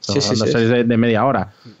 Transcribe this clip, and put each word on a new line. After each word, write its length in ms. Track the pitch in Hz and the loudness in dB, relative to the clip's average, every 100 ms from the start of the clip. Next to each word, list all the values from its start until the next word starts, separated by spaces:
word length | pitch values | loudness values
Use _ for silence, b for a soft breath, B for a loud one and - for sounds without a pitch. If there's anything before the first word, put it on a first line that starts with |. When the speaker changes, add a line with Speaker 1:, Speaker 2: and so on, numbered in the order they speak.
Speaker 1:
Estamos 240 | - 101 | -4 -2
Speaker 2:
Sí, 100 | 104 | 0
sí, 80 | 113 | 0
Speaker 1:
hablando 20 | 110 | 0
de 40 | |
Speaker 2:
sí. 20 | 117 | 0
Speaker 1:
series 120 | 113 | 2
de, 140 | 120 | 2
de 120 | 120 113 | 2 2
media 280 | 120 107 | 2 2
hora, 280 | 123 120 95 B 120 104 | 0 -2 -4 B -20 -20